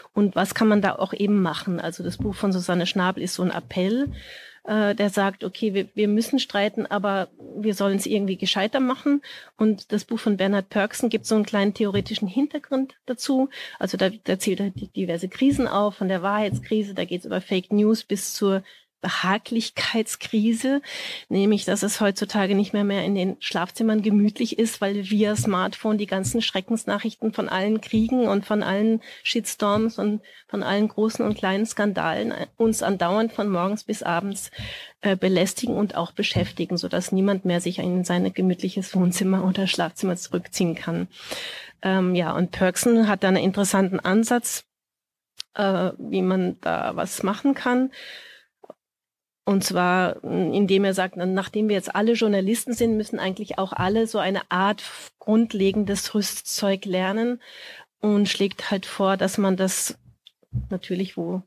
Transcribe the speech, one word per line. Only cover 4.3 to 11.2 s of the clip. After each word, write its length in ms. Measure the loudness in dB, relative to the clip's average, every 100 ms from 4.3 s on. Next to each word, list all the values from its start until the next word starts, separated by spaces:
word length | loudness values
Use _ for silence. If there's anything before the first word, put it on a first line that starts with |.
| -18 -20 -16
äh, 300 | -4 0 2
der 160 | 2 0
sagt, 340 | 2 0 -2
okay, 300 | -8 -4 -2
wir, 140 | 0 -2
wir 140 | 0 2
müssen 300 | 2 2 0
streiten, 480 | 0 0 0 -2 -4
aber 420 | -2 0 -2 -4 -10 -14 -4
wir 180 | -2
sollen 220 | 0 2 0
es 100 | 0
irgendwie 300 | 0 0 -2
gescheiter 440 | -2 0 0 2
machen. 420 | 0 0 0 0 -2 -14 -18 0
Und 360 | 2 2 -2
das 120 | -4
Buch 140 | -2 -2
von 180 | 0 2
Bernhard 340 | 2 0 0
Pörksen 400 | 0 0 0 -2
gibt 160 | -2